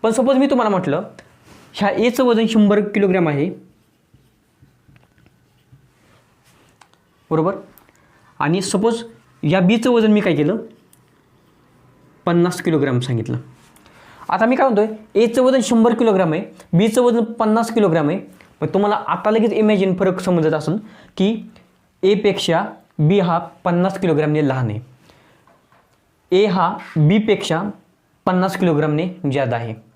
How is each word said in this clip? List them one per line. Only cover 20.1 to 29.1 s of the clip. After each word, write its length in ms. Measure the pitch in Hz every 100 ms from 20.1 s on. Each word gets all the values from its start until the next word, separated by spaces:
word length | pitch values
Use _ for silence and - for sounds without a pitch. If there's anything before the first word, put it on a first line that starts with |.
| 180
समजत 340 | - 175 156
असेल 240 | 156 147 196 - - - -
की 340 | 190 220 - - _ _ _ _
ए 120 | 190
पेक्षा 500 | 208 214 190 - 165 214 - _ -
बी 220 | 151 202
हा 180 | 175 170
पन्नास 600 | - - 185 175 185 185
किलोग्रामने 500 | 165 147 151 151 147
लहान 220 | 131 120
आहे, 100 | 104 - - _ _ _ _ _ _ _ _ _ _ _ _ _
ए 140 | 185 208
हा 300 | 180 175 214 - -
बी 220 | 151 208
पेक्षा 440 | 214 190 - 165 202 - _ _ _ _ -
पन्नास 300 | 185 185 185
किलोग्रामने 520 | 185 151 151 151 180